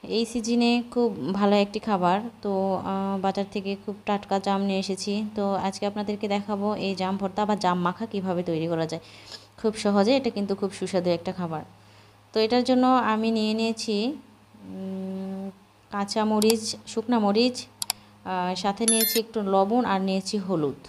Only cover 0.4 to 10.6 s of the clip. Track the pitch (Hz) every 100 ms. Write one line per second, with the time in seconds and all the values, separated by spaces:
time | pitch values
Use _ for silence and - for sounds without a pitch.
0.4 | 220 233 240 240 240 247 240 185 131 196
1.4 | 202 208 202 208 214 196 180 190 233 -
2.4 | 208 190 190 185 - 190 196 196 196 190
3.4 | 196 208 196 196 - 202 - 202 202 196
4.4 | 190 196 196 190 190 190 - 202 214 214
5.4 | 202 196 190 190 202 208 202 208 208 202
6.4 | 202 208 202 214 196 185 185 196 196 190
7.4 | 208 208 185 180 175 180 226 202 190 175
8.4 | 175 165 165 170 160 165 - - - -
9.4 | - - 220 214 208 202 202 269 254 220
10.4 | 202 196